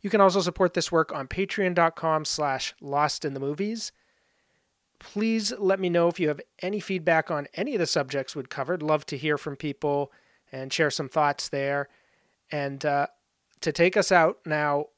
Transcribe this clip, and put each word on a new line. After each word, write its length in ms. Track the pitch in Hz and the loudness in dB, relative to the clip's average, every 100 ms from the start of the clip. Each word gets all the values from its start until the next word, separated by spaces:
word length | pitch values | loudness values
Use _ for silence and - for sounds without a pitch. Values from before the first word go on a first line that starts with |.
You 80 | 202 | 0
can 120 | 208 | 6
also 180 | 190 190 | 6 6
support 340 | 175 - 180 | -2 2 2
this 160 | - - | 2 0
work 220 | 165 160 | 0 0
on 160 | 156 131 | -4 -6
patreon 460 | - 196 - 185 | -4 -4 -2 0
dot 240 | 175 165 - | 4 2 2
com 260 | 165 156 | 0 0
slash 500 | 151 - 147 131 - - | -2 -2 -2 -2 -6 -10
lost 460 | 143 143 147 - 147 | -4 0 0 0 -6
in 80 | |
the 60 | 139 | -4
movies. 520 | 139 147 208 226 - _ _ _ _ _ _ _ _ _ _ _ | -6 -4 -4 -6 -10 _ _ _ _ _ _ _ _ _ _ _
Please 540 | - 202 226 226 202 254 | -10 -2 0 0 -2 -2
let 220 | 190 190 | 0 2
me 100 | 185 | 2
know 180 | 175 170 | 2 2
if 120 | 175 | 2
you 100 | 156 | -2
have 100 | 147 - _ | -2 -10 _
any 180 | 185 208 | -6 -6
feedback 500 | - 185 160 160 - | -4 -2 2 2 2
on 180 | 151 143 - | -6 -6 -6
any 180 | 240 | -4
of 60 | 233 | -2
the 60 | 160 | 0
subjects 480 | 160 131 139 135 | 0 -2 -6 -6
we'd 160 | 156 135 | -8 -8
covered. 320 | - 135 175 | -8 -4 -4
Love 240 | 151 151 - | 0 0 -2
to 100 | 139 | -6
hear 200 | 151 147 | -2 -2
from 200 | 156 139 | -4 -6
people 540 | 151 135 147 143 143 _ _ _ _ | -8 -4 0 0 -2 _ _ _ _
and 180 | 131 135 | -12 -6
share 200 | - 151 | 0 0
some 180 | - 139 | 0 -2
thoughts 400 | 160 147 143 - | 2 2 0 -4
there. 400 | 139 139 143 139 _ _ _ _ _ _ | -4 -2 -2 -4 _ _ _ _ _ _
And, 360 | 147 139 139 151 | -6 -6 -4 0
uh, 220 | 143 143 _ _ _ _ _ | 0 -2 _ _ _ _ _
to 120 | - | -4
take 240 | 151 175 208 | 4 4 4
us 120 | 180 | 4
out 300 | 180 165 - 165 | 6 6 0 -4
now 400 | 151 147 143 147 | 0 2 0 -2